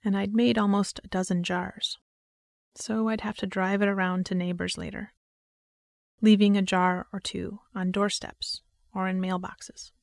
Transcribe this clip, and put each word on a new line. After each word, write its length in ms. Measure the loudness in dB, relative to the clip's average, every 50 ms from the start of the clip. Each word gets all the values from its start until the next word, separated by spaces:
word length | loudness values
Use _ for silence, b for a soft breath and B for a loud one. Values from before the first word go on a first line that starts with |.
| 0
And 120 | 0 0
I'd 180 | 0 0 0 2
made 240 | 4 4 4 4 4
almost 420 | 4 4 4 2 2 0 -4 -14 -10
a 40 | -4
dozen 360 | -2 -2 0 0 0 -2 0
jars, 540 | -2 -2 -4 -4 -6 -6 -6 -8 -8 -8 _ _ _ _ _ _ _ _ _ _ _ _ _ _ _ _
so 340 | -12 -6 -4 -2 0 0 -2
I'd 120 | -2 -2
have 160 | -4 -6 -6
to 100 | -6 -8
drive 360 | -4 -2 0 0 2 2 2
it 60 | 2 2
around 380 | 2 0 0 0 0 -2 -2
to 80 | 0 -2
neighbors 420 | -2 0 -2 -4 -4 -4 -6 -6
later, 360 | -6 -8 -10 -10 -10 -12 -12 _ _ _ _ _ _ _ _ _ _ _ _ _ _ _ _ _ _ _ _ _ _
leaving 360 | 6 6 8 8 8 4 6
a 60 | 4
jar 440 | 2 2 2 2 4 2 2 0 -6 _
or 80 | -10 -10
two 400 | -8 -8 -8 -8 -8 -8 -10 -12 _ _
on 200 | _ -4 -4 -2
doorsteps 720 | 0 0 0 0 -2 -6 -8 -10 -12 _ -10 -10 -10 -10 _ _ _ _ _ _
or 140 | -6 -4 -4
in 140 | -2 -2 -2
mailboxes. 720 | -2 -2 -2 -4 -4 -8 -14 _ -20 -20 -18 -20 -20 -20 _ _